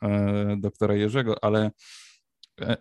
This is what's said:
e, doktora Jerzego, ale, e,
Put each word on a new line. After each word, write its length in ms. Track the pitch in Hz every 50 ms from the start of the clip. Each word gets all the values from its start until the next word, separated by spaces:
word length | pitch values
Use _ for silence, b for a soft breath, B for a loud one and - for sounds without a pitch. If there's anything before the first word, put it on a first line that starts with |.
e, 540 | 113 101 101 101 101 101 101 104 104 104 104 101
doktora 340 | 101 101 - - 110 104 104
Jerzego, 420 | 104 104 104 113 135 123 110 107 - 113
ale, 260 | 107 107 107 107 107 - B B B B B B B B B B _ _ _ - - _ -
e, 160 | 110 113 135 -